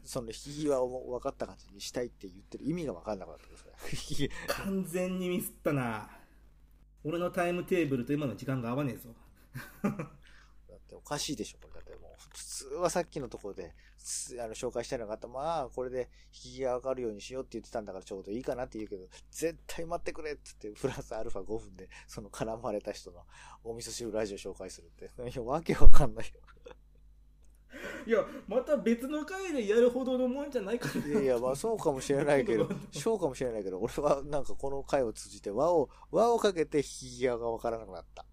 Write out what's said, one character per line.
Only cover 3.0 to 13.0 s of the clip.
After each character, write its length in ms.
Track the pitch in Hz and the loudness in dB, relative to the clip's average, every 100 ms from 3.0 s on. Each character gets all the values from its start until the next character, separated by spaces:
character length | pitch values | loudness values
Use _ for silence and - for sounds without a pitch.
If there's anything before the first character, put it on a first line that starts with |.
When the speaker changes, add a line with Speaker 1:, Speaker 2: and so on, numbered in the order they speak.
Speaker 1:
か 120 | 107 101 | -10 -10
ん 40 | |
な 60 | 82 | -12
く 40 | |
な 60 | 76 | -18
っ 20 | |
た、 60 | - - | -20 -20
そ 640 | - - - - - - | -20 -14 -10 -8 -6 -4
れ。 80 | 135 | -4
<laughs> 140 | - - | -8 -10
Speaker 2:
完 360 | - 196 196 175 | -8 -6 -6 -6
全 340 | 180 185 185 | -6 -6 -6
に 100 | 180 | -4
ミ 120 | 180 | -6
ス 100 | - | -8
っ 20 | - | -8
た 120 | 175 | -4
な。 360 | 143 120 107 - - - - - - - - - - | -4 -4 -8 -12 -20 -20 -20 -20 -20 -20 -20 -20 -14
俺 160 | 147 170 | -8 -6
の 100 | 175 | -6
タ 180 | 180 175 | -4 -4
イ 60 | |
ム 100 | 175 | -4
テ 200 | - 180 156 | -2 -2 0
ー 40 | |
ブ 80 | 131 | -2
ル 80 | 117 | -4
と 80 | |
今 120 | 147 143 | -4 -4
の 100 | 101 | -8
時 100 | - | -8
間 160 | 135 | -6
が 80 | 117 | -4
合 60 | 127 | -4
わ 80 | |
ね 100 | 143 | -6
え 40 | 104 | -8
ぞ。 160 | 120 113 - - - 127 - - | -16 -20 -20 -20 -18 -18 -18 -8
Speaker 1:
だ 60 | 202 - 147 - - - - - - 101 | -8 -6 -14 -16 -20 -20 -20 -20 -20 -20
っ 40 | - | -20
て 80 | 92 | -20
お 60 | |
か 180 | - 143 | -10 -8
し 100 | - | -8
い 20 | 123 | -8
で 80 | |
し 100 | 101 | -10
ょ、 40 | - | -14
こ 80 | - | -20
れ。 60 | - | -20
だ 60 | |
っ 20 | |
て 120 | - - | -20 -20
も 80 | 82 | -20
う、 200 | - - | -20 -20
普 140 | - | -20
通 240 | - - 131 147 | -16 -16 -12 -6
は 140 | 175 | -4
さ 120 | 180 | -4